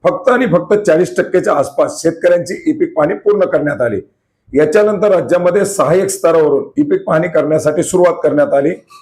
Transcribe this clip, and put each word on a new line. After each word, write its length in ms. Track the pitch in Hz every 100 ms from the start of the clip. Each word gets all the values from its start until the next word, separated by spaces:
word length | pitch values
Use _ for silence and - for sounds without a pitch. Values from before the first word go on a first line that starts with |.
फक्त 260 | 175 175 -
आणि 160 | 190 247
फक्त 280 | 170 170 208
चाळीस 380 | - 160 180 -
टक्केच्या 360 | - 180 202
आसपास 480 | 147 - - 151 -
शेतकऱ्यांची 600 | 165 165 180 175 175 - -
ई 60 | -
पीक 160 | 180 -
पाहणी 180 | 147 -
पूर्ण 300 | 208 208 180
करण्यात 360 | 156 147 143
आली. 180 | 120 101 - _ _ _ _
याच्यानंतर 640 | 131 156 208 208 202 208
राज्यामध्ये 540 | 185 123 175 180 185 202
सहाय्यक 440 | - 139 180 196
स्तरावरून 540 | - 165 165 156 139 139 -
ई 60 |
पीक 200 | 147 - -
पाहणी 220 | 160 175
करण्यासाठी 560 | 165 147 156 147 151
सुरुवात 400 | 156 175 175 170
करण्यात 300 | 151 147 147
आली, 200 | 139 147 180 _ -